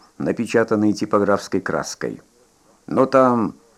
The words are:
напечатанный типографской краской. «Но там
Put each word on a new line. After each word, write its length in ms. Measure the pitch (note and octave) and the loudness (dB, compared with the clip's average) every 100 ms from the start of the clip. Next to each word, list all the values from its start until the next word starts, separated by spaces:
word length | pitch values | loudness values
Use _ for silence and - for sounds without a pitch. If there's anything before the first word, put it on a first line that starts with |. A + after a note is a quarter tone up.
| _ - | _ -6
напечатанный 760 | E2 F#2+ G#2+ A#2 A2+ G#2+ G#2+ | -4 -4 -2 0 0 2 2
типографской 680 | G2 G#2+ G#2 G2+ G2 - F#2+ | 0 -2 0 2 0 -2 -4
краской. 640 | - D#2 - - B1 G#1 _ _ _ _ _ _ - | -2 -4 -6 -8 -8 -10 _ _ _ _ _ _ -4
«Но 180 | - C3 | 0 2
там 480 | C3+ B2+ A#2+ G2+ - _ | 4 4 2 -2 -4 _